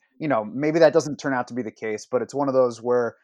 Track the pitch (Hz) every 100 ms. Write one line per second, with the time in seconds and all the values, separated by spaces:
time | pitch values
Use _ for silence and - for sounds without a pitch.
0 | _ _ 160 117 107 120 151 160 156 160
1 | 147 135 147 127 123 120 110 - 110 107
2 | - 127 110 135 139 131 123 113 117 123
3 | 113 -